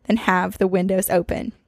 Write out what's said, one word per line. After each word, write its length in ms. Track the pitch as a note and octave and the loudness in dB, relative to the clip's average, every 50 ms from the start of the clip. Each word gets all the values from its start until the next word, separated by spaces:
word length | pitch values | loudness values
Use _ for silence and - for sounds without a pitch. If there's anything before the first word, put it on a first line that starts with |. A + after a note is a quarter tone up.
| _ | _
than 140 | - G#3 | -2 -2
have 420 | - - - F#3 F3+ F#3 F#3 - - | 0 0 0 2 2 0 -2 0 0
the 80 | G3 | 0
windows 420 | F#3 F#3 F3+ F3+ G3 F#3+ F#3 F#3 - | 2 2 2 2 2 0 0 0 2
open." 440 | F#3 F3 E3+ - - - - A3+ - _ _ | 0 0 0 -2 -4 -6 -6 -8 -10 _ _